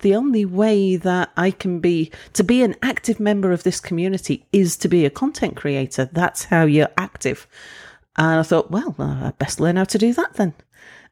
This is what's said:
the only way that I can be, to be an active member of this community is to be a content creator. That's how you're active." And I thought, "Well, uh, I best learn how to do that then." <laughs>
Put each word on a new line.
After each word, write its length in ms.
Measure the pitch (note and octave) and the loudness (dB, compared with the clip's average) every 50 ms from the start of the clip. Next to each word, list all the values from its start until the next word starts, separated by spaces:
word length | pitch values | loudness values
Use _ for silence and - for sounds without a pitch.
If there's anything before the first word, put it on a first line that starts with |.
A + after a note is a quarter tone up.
the 120 | - G3 G3 | 2 2 2
only 300 | A3+ C4+ C#4+ A#3 G#3+ G3+ | 2 2 0 0 0 0
way 540 | F#3 F3+ G3 A3 A3 G#3+ G3+ G3 F#3+ F#3 | 0 0 2 2 4 4 2 2 2 0
that 340 | E3 F3+ F#3 F3+ F3+ E3+ - - | 0 0 0 0 0 -2 -4 -2
I 140 | E3 F3+ F#3+ | -2 0 0
can 280 | F#3 - - F#3 F3 E3 | -2 -2 -4 -4 -2 0
be, 320 | E3+ F3 E3+ D#3+ D#3+ - - - - - - | 0 2 2 0 -2 -4 -8 -14 -20 -4 -2
to 100 | - F#3 | 0 2
be 200 | G3 B3 B3+ B3 | 2 4 4 2
an 120 | G3 - - - | 2 0 -2 -4
active 340 | C4+ D4 - - A#3 A3 | -4 -4 -2 -2 -4 -2
member 360 | - G#3 G#3+ G#3 G3+ G3 F#3 F3+ | 0 0 0 0 2 2 0 0
of 100 | E3 - | 0 0
this 160 | F#3 - - | -2 -2 -4
community 640 | - - F3 E3 F3+ F#3+ F#3+ F3+ - - C3+ - _ _ | -6 -6 -4 -2 -2 -2 -4 -4 -4 -4 -6 -6 _ _
is 240 | - G3 F#3 E3+ - | 2 2 2 2 0
to 120 | - - D#3+ | -2 0 2
be 160 | F3 F3 D3+ | 2 2 2
a 40 | C#3 | 2
content 460 | - - B3+ D4 - - G#3+ F3 - | 0 -2 -4 -4 -2 -4 -4 -6 -4
creator. 540 | - - C#3+ C#3 C3+ C3 - - - C3 C3 | -6 -6 -4 -4 -4 -4 -4 -4 -4 -4 -2
That's 320 | - E3+ F3+ - - - - | -2 -2 -2 -2 -2 -6 -4
how 200 | - F3+ E3 D#3+ | 0 2 4 4
you're 240 | D3+ D3 D3+ D3 - - | 4 4 4 2 2 0
active." 500 | - F#3+ - - - - B2+ C#3 - - _ _ - - - - - - - - _ _ _ - | -4 -8 -8 -8 -6 -4 -4 -4 -6 -10 _ _ -20 -20 -20 -20 -20 -20 -20 -20 _ _ _ -2
And 240 | D3+ D#3+ D#3+ D#3+ D#3+ | 0 0 2 2 2
I 20 | D#3 | 2
thought, 280 | - E3+ E3 - - | 2 0 0 0 -2
"Well, 220 | E3+ A3+ E4+ C#4 D3 - | -4 -4 -4 -6 -6 -6
uh, 40 | C#3 C#3+ C#3 C3 - | -6 -6 -4 -6 -6
I 60 | - - - | -8 -6 -6
best 220 | - - - - | -6 -6 -4 -2
learn 160 | D3+ E3+ F3 | 0 0 2
how 80 | F#3 G3 | 0 0
to 120 | - - | 0 0
do 160 | G3 A3 A#3+ A#3+ | 2 2 2 2
that 200 | E4+ - - - | 0 -4 -4 -2
then." 180 | - G3 E3 - | -2 -2 -2 -4
<laughs> 60 | - _ _ _ _ - - - - - _ | -8 _ _ _ _ -20 -20 -20 -20 -20 _